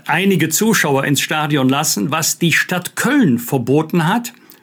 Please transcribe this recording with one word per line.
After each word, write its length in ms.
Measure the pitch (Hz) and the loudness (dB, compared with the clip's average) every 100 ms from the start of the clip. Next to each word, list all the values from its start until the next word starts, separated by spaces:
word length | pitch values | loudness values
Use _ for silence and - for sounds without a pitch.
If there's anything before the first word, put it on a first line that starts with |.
| - | -2
einige 420 | 156 196 185 156 | 0 2 2 0
Zuschauer 560 | - 220 185 160 135 | 0 0 2 2 0
ins 160 | 143 135 | 0 -2
Stadion 480 | - 156 151 147 131 | -2 -2 0 0 2
lassen, 420 | 139 175 - 165 | 2 0 -2 -2
was 280 | 156 160 - | -2 -2 -2
die 140 | 165 | 0
Stadt 440 | 156 - 180 - - | 0 0 -4 -6 -4
Köln 420 | 233 294 185 117 | 0 2 4 2
verboten 720 | - 135 120 143 160 175 156 | -2 -4 0 0 2 0 0
hat, 240 | 233 233 - - - | 0 -4 -16 -20 -20